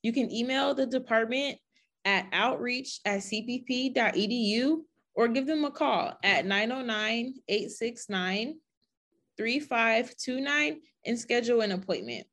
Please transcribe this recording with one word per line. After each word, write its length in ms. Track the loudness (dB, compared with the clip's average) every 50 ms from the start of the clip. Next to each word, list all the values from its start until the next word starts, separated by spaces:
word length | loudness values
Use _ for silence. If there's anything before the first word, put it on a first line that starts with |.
You 100 | -2 0
can 180 | 0 0 0 0
email 440 | 0 -2 -2 0 2 2 2 2 2
the 100 | 2 0
department 720 | 0 0 -2 0 2 2 2 2 2 0 -2 -2 -2 -6 -8 _ _ _ _ _ _ _ _ _
at 240 | 2 2 2 2 0
outreach 680 | 0 2 2 2 2 0 -2 -2 -2 -4 -4 -8 -12 -6 _
at 160 | -2 -2 -2
C 200 | -2 -4 -4 -4 -4
P 140 | -4 -6 -6
P 280 | -4 -2 -2 0 0 0
dot 300 | 2 2 2 2 2 2
E 80 | 0
D 80 | 0 0 0 2 2 2 2
U 260 | 2 2 2 0 -4 _ _ _ _ _ _
or 140 | 2 2 2
give 180 | 2 0 0
them 180 | 0 0 0 0
a 60 | -2
call 420 | 0 0 0 2 2 2 0 -2 -6 0
at 220 | 2 2 2 4 2
nine 260 | 2 2 2 2 0
oh 100 | -2 -4
nine, 500 | -4 -4 -2 -2 -2 -2 -2 -2 -4 -4 -8 -12 _ -2
eight 220 | -2 -2 -2 -4
six 400 | -6 -4 -6 -6 -6 -8 -8 -4
nine, 460 | -4 -2 0 0 -2 -2 -4 -4 -8 -12 _ _ _ _ _ _ _ _ _ _ _ _ _ _ _ -4
three 220 | -2 0 0 -2
five 540 | -2 0 2 2 4 4 4 2 2 -2 -8 -8
two 240 | -6 -4 -4 -4
nine 380 | -2 0 0 2 2 0 -2 -6 -14 _ _ _ _
and 120 | -4 -4 -4
schedule 440 | 0 0 0 2 4 4 4 4
an 100 | 4 2
appointment. 540 | 0 -2 -2 -2 -4 -4 -4 -6 -8 -10 -10 _